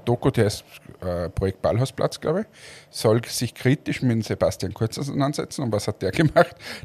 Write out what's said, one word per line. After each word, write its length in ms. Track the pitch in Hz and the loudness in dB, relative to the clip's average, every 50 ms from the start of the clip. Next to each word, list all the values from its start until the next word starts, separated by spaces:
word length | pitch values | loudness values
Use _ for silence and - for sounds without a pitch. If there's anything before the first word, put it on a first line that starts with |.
| - | 0
Doku, 260 | - 120 120 - 147 | 0 0 2 2 0
die 120 | 120 - 110 | 4 4 2
heißt, 220 | 101 - - - _ - - _ - - - - | 2 2 -2 -10 _ -20 -20 _ -20 -18 -10 -6
äh, 260 | 90 87 87 87 82 | -4 -4 -2 -4 -4
Projekt 320 | - - 98 95 95 - - | -4 0 0 0 -2 0 0
Ballhausplatz, 580 | - 87 110 131 - - - - 151 - - | 0 2 2 0 -2 -2 -2 -2 -2 -2 -2
glaub 180 | - - - 185 | -2 -2 0 0
ich, 80 | 226 - _ - - - - - - _ | -2 -6 _ -20 -20 -20 -20 -20 -20 _
soll 340 | - - - 117 110 120 117 | -12 0 2 4 4 4 0
sich 300 | - - - 131 120 - | -2 -6 -4 -4 -6 -6
kritisch 480 | - - 127 135 - - - - - - | 0 2 2 2 2 0 -6 -6 0 0
mit 80 | 127 | 2
dem 120 | 113 113 107 | 2 2 0
Sebastian 520 | - 107 - - 85 - - - 90 - | -2 -2 0 0 0 0 -2 -6 -6 -4
Kurz 240 | - 113 110 - - | -2 -4 -4 -2 -4
auseinandersetzen. 640 | 139 139 - 147 139 139 147 - - - - - 123 | -8 -6 -2 -2 -2 -2 -2 -4 -6 -8 -6 -6 -4
Und 80 | 120 | 0
was 160 | 107 101 - | 0 0 0
hat 160 | - 107 - - | -2 -4 -2 -4
der 80 | 92 | -4
<laughs> 0 | |
gemacht? 460 | - - 170 147 - - - - - - - - - - - | 2 2 2 4 6 4 4 4 2 -12 -16 -16 -14 -14 -4